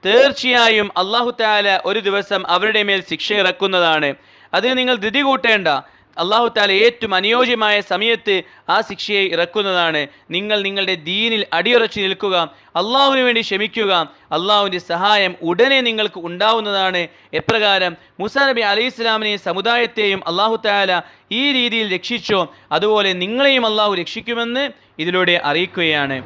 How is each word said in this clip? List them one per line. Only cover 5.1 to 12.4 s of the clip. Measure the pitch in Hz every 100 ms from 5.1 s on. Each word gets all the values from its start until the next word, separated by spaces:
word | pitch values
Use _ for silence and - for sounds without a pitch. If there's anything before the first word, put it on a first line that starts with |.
| 233
കൂട്ടേണ്ട." | 277 262 240 220 170 139 - _ _ -
അല്ലാഹു | 170 214 240 226
തആല | 202 190 226
ഏറ്റവും | 233 220 185
അനുയോജ്യമായ | 202 233 254 240 214 208 196
സമയത്ത് | 185 220 233 - 190 - - - 185
ആ | -
ശിക്ഷയെ | 202 - 202 190
ഇറക്കുന്നതാണ്. | 165 170 202 196 180 165 156 143 - _ 170
നിങ്ങൾ | 208 214 196
നിങ്ങളുടെ | 196 190 185 151
ദീനിൽ | 190 226 226 202 165
അടിയുറച്ചു | 180 240 220 - 190
നിൽക്കുക, | 190 202 185